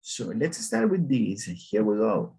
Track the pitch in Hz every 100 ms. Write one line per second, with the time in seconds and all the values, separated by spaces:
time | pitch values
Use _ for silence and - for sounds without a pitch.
0 | - - - 113 156 - - 226 220 190
1 | 151 131 107 101 - - - 104 107 104
2 | 107 101 175